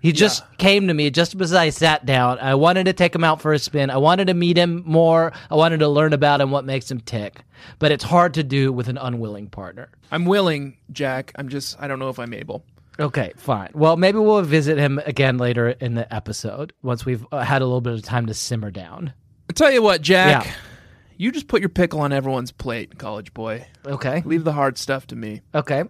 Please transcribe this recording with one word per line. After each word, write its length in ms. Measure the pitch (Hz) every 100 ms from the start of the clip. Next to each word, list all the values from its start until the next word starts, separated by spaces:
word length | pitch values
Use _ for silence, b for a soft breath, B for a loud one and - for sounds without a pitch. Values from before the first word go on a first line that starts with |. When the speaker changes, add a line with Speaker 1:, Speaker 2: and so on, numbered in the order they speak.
Speaker 1:
He 120 | 160
just 320 | 147 208 - -
Speaker 2:
Yeah. 40 | -
Speaker 1:
came 280 | 185 202 196
to 80 |
me 160 | 156 147
just 240 | 139 170 190
as 120 | 175
I 180 | 180 165
sat 360 | 139 165 156 123
down. 320 | 131 123 123
I 160 | 135
wanted 300 | 139 156 185
to 80 | 185
take 200 | 185 175
him 100 | 175
out 160 | 165 156
for 120 | 156
a 60 | 151
spin. 320 | - 147 139
I 60 | 135
wanted 320 | 151 180 190
to 60 |
meet 220 | 175 175 175
him 280 | 175 170 175
more. 460 | 160 165 165 165 B B
I 60 | 156
wanted 220 | 165 160
to 80 | 151
learn 240 | 147 156
about 280 | 147 147 143
him, 120 | 139
what 120 | 139
makes 240 | 135 135 -
him 120 | 127
tick. 420 | - 113 104 - _ B B B
But 100 | 151
it's 140 | 147
hard 300 | 107 175 175
to 100 | 143
do 280 | 143 139 135
with 160 | 123 123
an 80 | 127
unwilling 520 | 127 120 110 101 104
partner. 400 | - 90 92 - _ _
Speaker 2:
I'm 120 | 156
willing, 520 | 175 202 185 151 139 - _
Jack. 400 | 127 139 131 131
I'm 140 | - 139
just, 280 | 139 139 -
I 80 | 139
don't 100 | 135
know 120 | 131
if 100 | 127
I'm 120 | 120
able. 320 | 110 - 104 _ _ _ -
Speaker 1:
Okay, 320 | 151 139 95 -
fine. 340 | - 110 95
Well, 220 | 151 156 165
maybe 220 | 185 208
we'll 240 | 214 214
visit 360 | 165 156 143 151
him 220 | 143 139
again 320 | 147 131 135 127
later 300 | 123 120 117
in 240 | 123 127
the 180 | 117 113
episode 580 | 113 - 107 110 104 156 _
once 220 | 127 120
we've, 200 | 127 123 123
uh, 80 | 143
had 200 | 113 139
a 20 |
little 160 | 131 127
bit 120 | 120
of 80 | 113
time 240 | 104 120 113
to 80 |
simmer 360 | 107 - 117 104
down. 420 | 95 87 104 160 - _ _ _
Speaker 2:
I 20 |
tell 180 | - 294
you 100 | 262
what, 180 | 214 180
Jack. 420 | 147 185 185 139 107
Speaker 1:
Yeah. 60 | B B B B B B _
Speaker 2:
You 160 | 202
just 160 | 294 -
put 120 | 220
your 80 | 185
pickle 300 | 190 170 156
on 120 | 143
everyone's 400 | 139 135 131 123
plate, 460 | _ 131 117 95 -
college 360 | 113 107 101
boy. 320 | - 110 110 131 _
Speaker 1:
Okay. 380 | 139 139 135 151
Speaker 2:
Leave 200 | 156 165
the 80 | 160
hard 260 | 151 139 127
stuff 300 | - 135 -
to 80 | 120
me. 260 | 110 107 _
Speaker 1:
Okay. 300 | 151 - 139